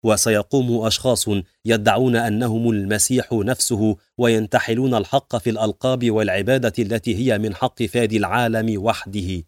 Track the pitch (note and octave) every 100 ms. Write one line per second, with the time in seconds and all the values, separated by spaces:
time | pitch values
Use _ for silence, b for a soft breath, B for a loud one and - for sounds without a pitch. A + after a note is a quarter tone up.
0 | A2 G#2+ - G#2+ G2+ C#3 B2+ A#2 A2 -
1 | C3 A2+ - G2+ F2+ b A2 A2+ G#2+ G#2
2 | B2+ A#2 A#2 G#2 B2 A2 A#2 G#2+ G2 G#2+
3 | - B2+ - A#2 G#2 B2 - A2+ A2 G2+
4 | b - A#2+ A2+ G#2+ A#2+ A#2 A2+ C3 A#2+
5 | - C#3 - A#2 A#2+ G#2+ A2 - C3 B2+
6 | A#2+ G#2+ G#2 F#2 G2+ C3 A#2+ A2 G#2 A2+
7 | A#2+ G2+ B2+ G#2 G#2+ F#2+ B2+ - A2 A#2+
8 | A2+ G#2+ G#2 A2+ A#2+ A2+ A2+ G#2 G#2 A2
9 | - G2+ F#2 F2+